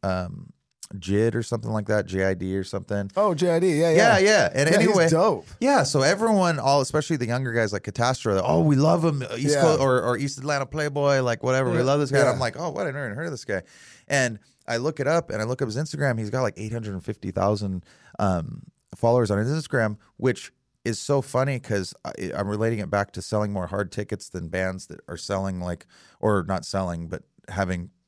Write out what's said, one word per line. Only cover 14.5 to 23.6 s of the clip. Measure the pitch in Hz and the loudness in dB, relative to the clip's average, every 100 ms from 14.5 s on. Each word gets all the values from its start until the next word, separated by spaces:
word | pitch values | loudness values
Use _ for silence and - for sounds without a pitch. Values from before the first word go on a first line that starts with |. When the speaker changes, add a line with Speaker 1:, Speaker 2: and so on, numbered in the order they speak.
| _ - | _ -6
Speaker 1:
I | 117 | -2
look | 135 156 | -2 -2
it | 139 | 0
up, | 165 - | 0 0
and | 104 | -4
I | 110 | -4
look | 127 | -2
up | 127 | -4
his | 110 | -4
Instagram. | 151 147 143 113 | -6 -2 -2 -2
He's | 107 | -2
got, | 131 | -2
like, | 120 - | -2 -4
eight | 107 | -8
hundred | 117 107 | -6 -6
and | 95 | -8
fifty | - 104 98 | -6 -8 -6
thousand, | 95 95 107 101 92 - _ - - | 0 2 2 -2 -6 -8 _ -20 -2
um, | 101 90 80 - - _ _ - | 0 0 -4 -10 -18 _ _ -2
followers | 117 123 110 | 2 4 4
on | 101 | 2
his | 113 | 0
Instagram, | 156 151 135 110 104 _ _ | -2 -2 0 0 -2 _ _
which | 127 120 - _ _ _ - | -2 -2 -6 _ _ _ -6
is | 110 | -6
so | - 139 | 0 0
funny | 127 127 135 131 | 0 -2 0 -2
'cause | - 101 92 - - | -2 -2 -2 -8 -12
I, | - 90 - | -8 -8 -4
I'm | 98 | -4
relating | 104 110 117 | 0 0 -2
it | 101 | -2
back | 101 101 | -2 -2
to | - | -6
selling | - 107 104 | -4 -2 -2
more | 101 | -4